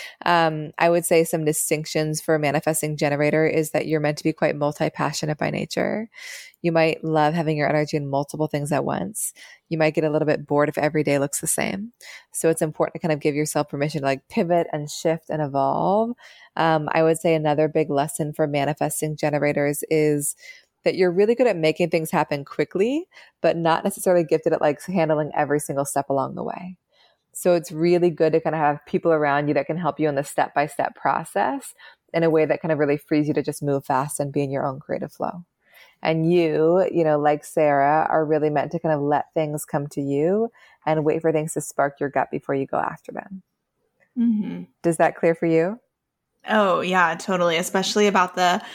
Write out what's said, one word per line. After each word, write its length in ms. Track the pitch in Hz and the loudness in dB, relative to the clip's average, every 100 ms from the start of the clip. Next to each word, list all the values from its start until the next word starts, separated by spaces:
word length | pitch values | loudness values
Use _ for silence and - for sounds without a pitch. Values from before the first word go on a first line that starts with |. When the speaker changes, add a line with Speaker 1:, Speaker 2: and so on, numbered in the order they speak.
| - - | -16 -6
Speaker 1:
Um, 480 | - 175 165 156 151 - | 2 4 2 0 -6 0
I 100 | 170 | 4
would 160 | 170 | 4
say 200 | 165 165 | 4 4
some 220 | 165 170 151 | 4 0 0
distinctions 760 | 160 - 151 160 160 156 156 | 0 -2 -2 -2 -2 -2 -2
for 140 | - 156 | 0 0
a 40 | |
manifesting 560 | 147 147 156 160 151 151 | 2 0 0 -2 -2 -2
generator 520 | 151 143 147 156 160 | 0 2 2 2 2
is 240 | 160 151 | 2 0
that 160 | 151 - | -2 0
you're 120 | 156 | 0
meant 200 | 151 151 | 0 0
to 40 | |
be 100 | 160 | -2
quite 220 | 156 156 147 | 0 0 0
multi-passionate 840 | 147 151 156 - 147 151 151 151 | -2 -2 -4 -2 -4 -2 -4 -4
by 100 | 156 | -4
nature. 600 | 151 - - 185 214 226 - - - - _ | -4 -4 -2 -2 -4 -8 -14 -18 -16 -18 _
You 100 | 170 | 0
might 320 | 165 160 - | 2 2 0
love 300 | 160 156 151 | 0 2 2
having 240 | 170 156 151 | 2 -2 0
your 100 | 139 | 0
energy 300 | 151 151 156 | 0 0 -4
in 100 | 143 | -2
multiple 380 | 135 147 151 156 | -4 -4 -4 -4
things 260 | 147 147 | -2 -2
at 140 | 143 139 | -2 -2
once. 480 | - 196 214 - - - - _ | -4 -6 -8 -10 -10 -20 -20 _
You 100 | 160 | 0
might 160 | 156 156 | 0 2
get 80 | |
a 80 | 156 | 0
little 160 | 151 151 | 0 0
bit 180 | 147 143 | 0 0
bored 240 | 147 147 | 0 0
if 80 | - | 0
every 240 | 151 156 | -2 0
day 140 | 147 143 | 0 0
looks 240 | 143 - | 0 -4
the 60 | 165 | -4
same. 440 | - - 190 226 - - - - | -4 -4 -4 -10 -14 -20 -20 -14
So 180 | - 160 | -2 0
it's 120 | 160 | 0
important 320 | 156 - 160 | -2 -2 -4
to 60 | - | -2
kind 120 | 170 | -2
of 80 | 147 | 0
give 140 | 151 | 0
yourself 340 | 143 151 151 147 | 0 -2 -2 -2
permission 340 | 143 147 151 | -2 -4 -2
to, 40 | 135 | -2
like, 220 | 135 - | -2 -4
pivot 400 | - 170 175 165 | -4 0 0 0
and 200 | 156 147 | -4 -8
shift 400 | - 165 165 - | -4 -2 -2 -4
and 100 | 156 | -4
evolve. 680 | 147 139 135 151 170 202 233 240 - - - - | -2 0 0 0 2 0 0 -6 -16 -20 -10 -2
Um, 320 | 160 160 151 | 2 2 2
I 100 | 165 | 2
would 160 | 160 165 | 2 2
say 160 | 175 | 2
another 340 | 160 151 147 156 | 2 2 2 2
big 220 | 156 151 | 0 0
lesson 420 | 143 151 - 151 | 0 -2 -2 -6
for 140 | 151 151 | -2 -2
manifesting 680 | 143 139 151 147 - 156 151 | 0 -2 -2 -4 -2 -4 -2
generators 680 | 151 147 147 147 143 147 - | -2 0 0 0 0 -2 0
is 460 | 156 151 147 143 - - - _ _ 170 | 2 2 2 -2 -8 -16 -20 _ _ -2
that 100 | 165 | 2
you're 160 | 185 | 2
really 240 | 175 208 233 | 4 2 4
good 100 | 247 | 2
at 120 | 180 | 2
making 320 | 160 156 175 | 2 2 0
things 200 | 170 160 | 0 0
happen 360 | 170 147 147 139 | 0 0 -2 -4
quickly, 600 | - 147 180 220 294 359 - - _ | -4 -2 0 0 0 -6 -14 -20 _
but 160 | 165 165 | 0 2
not 260 | 165 165 | 2 2
necessarily 400 | 196 - - 180 | 0 -2 2 2
gifted 300 | 165 156 165 | 4 0 2
at, 80 | 160 | 2
like, 200 | 156 139 | 2 0
handling 460 | - 180 156 151 151 - | -2 0 2 0 0 -2
every 240 | 143 147 | 0 0
single 240 | - 139 | -2 -4
step 260 | 139 - - | -2 -2 -2
along 260 | 135 131 - | -2 -2 -6
the 80 | |
way. 340 | - - 180 185 _ _ _ _ _ | -8 -8 -12 -16 _ _ _ _ _
So 200 | - 185 | -4 2
it's 160 | 175 160 | 2 0
really 400 | 156 170 175 175 | -2 2 4 2
good 220 | 151 160 | 2 2
to 80 | 160 | 2
kind 160 | 160 156 | 0 0
of 60 | |
have 240 | 147 147 - | 0 0 -2
people 260 | 185 170 | -2 2
around 380 | 156 147 143 147 | 2 2 2 2
you 40 | 143 | 0
that 100 | 139 | 0
can 100 | 160 | -2
help 240 | 160 143 | -2 0
you 80 | 156 | 0
in 80 | 139 | 0
the 80 | |
step-by-step 720 | 151 - 139 - 147 - - - | -2 -2 -2 0 -2 -2 -4 -2
process 760 | - - 165 196 202 277 - - - _ _ | -2 -2 -2 -2 -2 -4 -10 -18 -20 _ _
in 100 | 165 | 0
a 60 | 165 | 2
way 160 | 156 151 | 4 2
that 160 | 151 | 0
kind 100 | 170 | -2
of 80 | 147 | 0
really 160 | 147 147 | 2 0
frees 320 | - 151 151 | 0 0 2
you 60 | |
to 100 | 151 | 0
just 180 | 143 143 | -2 -4
move 220 | 143 139 | -2 -2
fast 380 | - 131 147 - | 0 -2 -2 -4
and 100 | 143 | -4
be 100 | 139 | -2
in 100 | 139 | -2
your 140 | 135 143 | -2 -4
own 140 | 135 | -6
creative 320 | - - 151 | -8 -8 -8
flow. 320 | - - 180 175 _ _ - - _ | -6 -8 -8 -16 _ _ -20 -20 _
And 300 | - 160 160 | -2 0 2
you, 560 | 175 165 151 160 180 185 | 2 2 2 2 4 2
you 140 | 170 | 2
know, 160 | 156 147 | 2 2
like 240 | 147 151 | 2 0
Sarah, 640 | - - 151 143 139 156 - | -2 2 4 4 4 4 2
are 140 | 160 | 2
really 260 | 151 156 151 | 2 0 2
meant 220 | 147 147 | 0 -2
to 80 | 170 | -4
kind 160 | 165 151 | -2 0
of 60 | |
let 320 | 143 147 - | 2 0 0
things 320 | 165 156 151 - | -4 -4 -4 -6
come 220 | 151 143 | -6 -4
to 140 | - | -6
you 480 | 139 139 160 202 233 - _ _ - | -2 0 0 0 -2 -6 _ _ -2
and 180 | 156 | 0
wait 180 | 151 160 | 0 0
for 120 | 165 | 0
things 220 | 151 156 - | 0 -2 -6
to 60 | |
spark 380 | - - 143 - | -6 -2 -2 -2
your 100 | 143 | -4
gut 220 | 135 - | -2 -2
before 240 | 147 - 139 | -4 -4 -4
you 100 | 135 | -2
go 120 | 143 | -2
after 340 | - 160 - | -4 -6 -12
them. 320 | - - 190 - _ _ _ _ _ _ - | -14 -14 -16 -18 _ _ _ _ _ _ -2
Speaker 2:
Mm-hmm. 460 | 233 214 - 175 175 _ | 0 0 -2 -8 -12 _
Speaker 1:
Does 140 | 170 160 | -2 2
that 220 | 160 - | 0 2
clear 180 | 170 160 | 0 0
for 100 | 170 | 2
you? 320 | 160 170 226 _ _ _ _ _ _ - | 2 2 -4 _ _ _ _ _ _ -2
Speaker 2:
Oh, 320 | 214 196 165 | 0 2 0
yeah, 360 | 180 185 170 170 | 0 2 2 0
totally. 420 | - 185 175 165 | -4 0 2 0
Especially 500 | 180 190 185 214 208 | 0 -2 0 2 2
about 280 | 196 180 - | 4 2 2
the 260 | 180 185 - | 2 0 -4